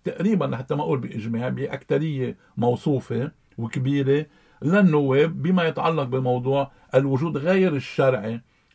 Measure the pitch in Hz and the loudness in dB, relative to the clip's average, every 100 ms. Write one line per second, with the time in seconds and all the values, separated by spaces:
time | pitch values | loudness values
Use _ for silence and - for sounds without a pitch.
0 | - - 202 196 135 127 - 147 160 135 | -8 -4 0 0 -2 -4 -4 -4 -2 -2
1 | - 113 110 113 127 123 135 131 - 143 | -4 -8 -6 -4 -4 -4 -6 -8 -2 -2
2 | 160 139 120 - _ - 120 120 160 135 | -2 -4 -6 -8 _ -2 0 0 0 -2
3 | - 117 147 - _ - 113 139 131 143 | -2 -4 -6 -10 _ -10 -6 -4 -2 0
4 | 135 143 156 _ _ _ 147 202 185 151 | 2 0 -2 _ _ _ 2 4 6 4
5 | 139 135 160 139 151 185 165 143 156 160 | 4 4 2 0 0 2 0 0 0 0
6 | 131 131 127 123 127 139 139 - _ 127 | -2 -2 0 0 0 0 -2 -8 _ 2
7 | 139 131 160 143 156 190 185 143 - - | 2 0 -2 -2 2 2 2 0 -2 0
8 | 135 123 110 117 - _ _ | 2 2 -4 -8 -12 _ _